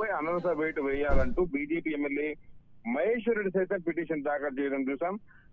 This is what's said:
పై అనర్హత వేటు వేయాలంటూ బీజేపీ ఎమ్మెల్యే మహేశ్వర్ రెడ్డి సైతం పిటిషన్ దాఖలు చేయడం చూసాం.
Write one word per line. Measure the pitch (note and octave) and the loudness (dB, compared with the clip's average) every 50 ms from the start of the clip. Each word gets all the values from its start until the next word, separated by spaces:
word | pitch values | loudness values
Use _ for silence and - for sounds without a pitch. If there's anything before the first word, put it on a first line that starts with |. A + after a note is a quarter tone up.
పై | G#3+ A3 | -2 -2
అనర్హత | F#3+ D#3+ D3+ E3 F3 F3 E3+ | 0 0 0 0 0 0 0
వేటు | F3+ E3 D3 D#3 D#3+ D#3 D#3+ | 0 0 0 0 -2 0 -2
వేయాలంటూ | C#3 C#3 C#3 C#3+ D3 C#3+ C#3 C#3 C3 B2+ A#2+ - F3+ | -2 0 0 0 4 6 6 6 6 6 4 2 2
బీజేపీ | E3+ C3+ C#3 D3 D3 D#3+ E3+ E3 D#3+ | 2 0 -2 -2 -2 -2 -2 -2 -2
ఎమ్మెల్యే | D3+ C#3+ D3 C#3+ C#3 C#3+ D3 D3+ D3 - - - - - - - - - - A2+ | -2 -2 -2 -2 -2 -2 -2 -4 -4 -8 -12 -18 -20 -20 -20 -20 -18 -10 -6 -4
మహేశ్వర్ | A#2+ C#3+ E3 G#3 A#3 B3 G#3 A3+ A3+ | -2 0 2 2 0 0 0 0 0
రెడ్డి | G#3 G#3 F#3+ F3 F#3+ | 0 0 0 0 0
సైతం | F#3 F3+ G3+ F#3+ | 0 0 -2 -4
పిటిషన్ | E3 E3 D#3+ D#3+ E3 D3+ D#3+ D3+ C3+ | -2 -4 -4 -2 -2 -2 -2 -2 -2
దాఖలు | D3 C#3+ C#3+ C#3 D3 C3 C3 | -2 -2 -2 -2 -4 -2 -2
చేయడం | C#3+ C#3 C3+ C3+ C3+ B2+ C#3 | -2 0 0 0 -2 -2 -2
చూసాం. | C3 E3 F3+ G3 G#3+ - - - - - - | -2 -2 -2 -2 -4 -8 -14 -20 -20 -20 -20